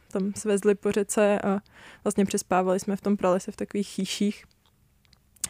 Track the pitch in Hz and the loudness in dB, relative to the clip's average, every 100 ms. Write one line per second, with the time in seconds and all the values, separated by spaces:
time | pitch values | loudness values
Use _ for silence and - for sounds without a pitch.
0 | _ 202 190 202 214 202 208 202 208 202 | _ -4 -4 -4 -2 2 2 2 0 -2
1 | 202 - 208 208 202 196 - - - - | 0 2 2 2 0 -2 -4 -18 -20 -6
2 | 208 208 196 196 - 185 185 185 - 196 | -2 0 0 0 0 2 2 0 0 -4
3 | 202 202 185 185 - - 202 208 196 - | 0 0 2 0 -2 -8 -6 -4 -4 -4
4 | 190 - 202 - - _ _ _ _ _ | -6 -2 -2 -2 -14 _ _ _ _ _
5 | _ _ _ _ - | _ _ _ _ -12